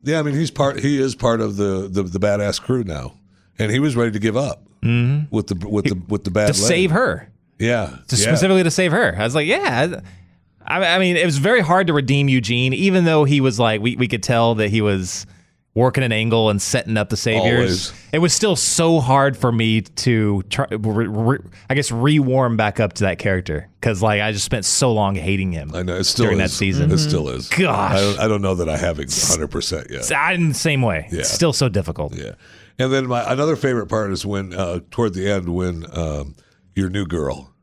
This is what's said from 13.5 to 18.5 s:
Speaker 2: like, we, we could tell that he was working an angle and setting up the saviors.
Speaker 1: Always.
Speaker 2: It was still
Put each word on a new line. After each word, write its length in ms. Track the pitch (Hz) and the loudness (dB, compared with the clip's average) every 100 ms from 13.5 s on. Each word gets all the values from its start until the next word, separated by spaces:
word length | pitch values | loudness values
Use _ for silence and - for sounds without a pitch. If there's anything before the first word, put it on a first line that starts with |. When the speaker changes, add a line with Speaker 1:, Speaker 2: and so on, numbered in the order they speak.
| 110 | 2
Speaker 2:
like, 200 | 117 110 | 2 2
we, 140 | 113 117 | -2 -2
we 100 | 120 | -2
could 140 | 117 | -2
tell 320 | - 117 117 110 | 0 2 4 2
that 120 | 107 | 2
he 100 | 110 | 2
was 460 | 104 95 90 - - - _ _ _ | 2 0 -4 -10 -14 -20 _ _ _
working 300 | 110 123 131 | 2 2 2
an 80 | 127 | 0
angle 380 | 110 113 113 110 | 0 2 4 4
and 100 | 101 | 2
setting 340 | - 131 - 107 | 0 -2 0 -2
up 120 | 101 | -2
the 80 | 110 | -2
saviors. 720 | 117 110 110 123 117 90 - | 0 2 4 2 2 0 -4
Speaker 1:
Always. 40 | - - | -12 -4
Speaker 2:
It 60 | 151 | 0
was 120 | 170 | 2
still 220 | - 214 | 2 0